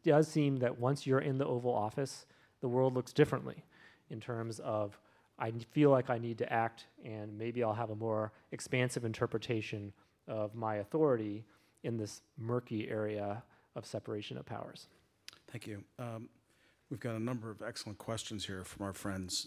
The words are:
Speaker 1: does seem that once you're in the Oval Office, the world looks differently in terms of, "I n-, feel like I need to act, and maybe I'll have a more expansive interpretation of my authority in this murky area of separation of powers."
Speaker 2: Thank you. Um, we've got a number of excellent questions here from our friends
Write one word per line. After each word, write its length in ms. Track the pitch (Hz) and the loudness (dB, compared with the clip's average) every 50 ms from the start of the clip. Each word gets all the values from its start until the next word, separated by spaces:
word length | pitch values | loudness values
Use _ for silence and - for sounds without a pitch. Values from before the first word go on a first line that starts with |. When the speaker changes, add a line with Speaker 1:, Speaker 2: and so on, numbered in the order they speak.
Speaker 1:
does 240 | - 165 143 156 156 | 6 8 8 8 8
seem 300 | 156 - 156 147 143 139 127 | 6 4 4 4 4 4 4
that 200 | 123 120 - 120 | 2 0 0 2
once 260 | 120 131 143 143 - | 2 2 2 2 2
you're 120 | 135 131 131 | 4 4 4
in 180 | - 147 135 | 4 2 2
the 80 | 131 143 | 2 2
Oval 300 | 151 127 120 123 123 120 | 2 0 0 2 2 2
Office, 500 | 107 104 110 - 147 135 127 - - - - - _ _ _ _ _ | 2 0 0 0 -2 -4 -4 -4 -10 -16 -20 -20 _ _ _ _ _
the 60 | - 123 | -2 0
world 260 | 120 127 131 131 127 | 4 4 4 4 4
looks 180 | 127 123 - | 2 -2 4
differently 500 | - 143 151 - 135 127 135 - - - - _ - - - - - _ _ - | 6 6 6 6 4 0 -4 -6 -10 -12 -16 _ -20 -20 -20 -20 -20 _ _ -12
in 100 | - 110 | -12 -10
terms 420 | - - 120 113 113 113 107 - | -6 -4 -4 -4 -4 -4 -6 -6
of, 380 | - 120 110 107 104 101 - - _ _ _ _ _ _ _ - | -4 -2 0 0 0 -2 -6 -12 _ _ _ _ _ _ _ -6
"I 100 | 123 113 | -4 -4
n-, 120 | 113 117 113 - | -4 -6 -8 -2
feel 180 | - 147 147 143 | 4 6 8 8
like 180 | 135 127 123 - | 8 6 6 2
I 80 | 123 | 0
need 220 | 117 117 117 113 113 | -2 -2 -4 -2 -2
to 120 | 120 - | -2 0
act, 360 | 120 117 113 117 - - - - _ - - | 2 2 2 0 -2 -8 -20 -20 _ -16 -12
and 320 | 127 110 107 104 110 104 104 | -10 -8 -8 -8 -8 -8 -6
maybe 240 | 110 120 120 123 | -6 -4 -2 0
I'll 120 | 117 110 107 | 2 2 0
have 160 | 113 117 110 | 0 -2 -4
a 40 | 107 | -4
more 380 | 107 113 113 110 107 107 107 - - - - | -4 -2 0 0 0 0 -2 -4 -10 -16 -12
expansive 540 | - 117 - - 127 127 127 127 - 123 120 | -12 -10 -4 0 2 2 2 2 0 -2 -2
interpretation 880 | 113 110 - 120 113 - 110 - - 117 110 107 - 113 104 101 101 - _ _ _ _ _ _ | -2 0 0 0 0 0 0 -2 -2 -2 -2 -2 -4 -6 -8 -8 -10 -12 _ _ _ _ _ _
of 300 | - 117 110 107 104 113 | -6 -4 -4 -4 -4 -4
my 200 | 117 113 110 107 | -4 -2 -2 -2
authority 680 | 104 101 - - 156 156 143 123 113 107 104 101 110 113 - _ _ _ _ _ _ - | -2 -2 0 2 4 6 6 6 4 2 -2 -4 -8 -10 -14 _ _ _ _ _ _ -4
in 140 | 131 117 110 | -4 -2 -2
this 240 | 107 104 - - - _ _ - | -2 -4 -6 -12 -18 _ _ -8
murky 500 | 110 113 120 123 120 - 117 107 - - | -2 0 0 0 0 -2 -4 -4 -2 -2
area 560 | 110 107 107 107 107 104 101 101 104 113 - _ _ _ _ _ - | -2 -2 -2 -2 -2 -2 -2 -4 -4 -6 -8 _ _ _ _ _ -12
of 80 | 120 110 | -12 -8
separation 520 | - - 107 - 117 110 104 104 - 123 131 | -6 -6 -6 -6 -6 -6 -6 -6 -8 -10 -10
of 80 | - | -10
powers." 420 | - 107 - - - - - - - _ _ _ _ _ _ _ - - - _ | -8 -8 -8 -8 -10 -12 -16 -20 -20 _ _ _ _ _ _ _ -18 -18 -18 _
Speaker 2:
Thank 220 | - - 113 - 110 | -12 -12 -10 -8 -8
you. 160 | 104 101 - - _ - | -8 -10 -10 -12 _ -10
Um, 280 | 123 117 113 113 120 - _ _ _ _ _ _ _ _ _ _ _ - | -8 -8 -8 -8 -10 -12 _ _ _ _ _ _ _ _ _ _ _ -10
we've 80 | 143 - | -8 -6
got 160 | - 120 113 | -4 -4 -2
a 60 | 110 | -2
number 280 | 113 123 127 113 113 113 | -2 -2 -2 -4 -6 -10
of 140 | 104 95 | -10 -8
excellent 360 | 104 113 113 - - 107 98 - | -8 -8 -8 -8 -10 -10 -10 -8
questions 460 | - - 113 107 - - 110 101 - | -6 -4 -4 -4 -4 -6 -6 -6 -6
here 200 | - 98 92 90 | -6 -6 -8 -8
from 200 | - - - 101 | -10 -8 -6 -6
our 80 | 98 | -6
friends 540 | 90 - - 104 95 95 92 87 - - - | -4 -4 -4 -4 -4 -4 -4 -4 -4 -6 -6